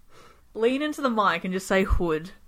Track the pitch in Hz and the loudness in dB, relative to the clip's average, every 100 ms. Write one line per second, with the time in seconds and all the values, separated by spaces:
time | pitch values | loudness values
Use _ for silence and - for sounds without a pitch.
0 | - - - - _ 208 226 269 302 302 | -20 -20 -20 -20 _ -2 0 0 -2 -2
1 | 277 220 190 170 190 185 - 190 190 - | -2 2 2 0 -2 -4 0 0 4 2
2 | 175 156 175 - | 2 -2 -4 -16